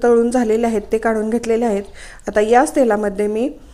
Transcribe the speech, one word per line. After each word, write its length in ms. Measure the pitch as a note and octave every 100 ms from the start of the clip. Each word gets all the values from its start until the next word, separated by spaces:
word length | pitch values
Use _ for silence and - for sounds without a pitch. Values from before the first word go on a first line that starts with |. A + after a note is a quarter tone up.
तळून 280 | A#3+ A#3 A#3+
झालेले 360 | B3+ A3 A3 A#3
आहेत 160 | A3 G#3+
ते 60 | A3
काढून 320 | A3+ A3 A3
घेतलेले 340 | A#3 A3+ A3+
आहेत. 180 | A#3 G3+ G3+ - - - -
आता 120 | G#3
याच 360 | G#3 A#3+ C4+ D4+
तेलामध्ये 500 | B3 G#3 G#3 G3 G#3
मी 260 | A3 C#4 - -